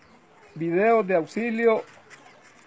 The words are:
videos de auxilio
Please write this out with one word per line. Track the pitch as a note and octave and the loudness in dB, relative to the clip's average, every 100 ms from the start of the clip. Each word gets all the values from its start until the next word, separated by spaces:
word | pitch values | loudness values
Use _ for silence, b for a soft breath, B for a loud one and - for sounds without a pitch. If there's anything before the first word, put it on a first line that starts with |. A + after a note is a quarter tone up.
| - - _ _ - | -20 -20 _ _ -18
videos | D#3 E3+ E3+ A3 A3+ F#3+ | -8 -2 0 2 2 2
de | F3+ | -2
auxilio | D#3 G#3 A#3 A3+ A#3 A3 - - - - - - - - | -2 -4 -4 0 2 0 -2 -16 -20 -20 -20 -20 -20 -20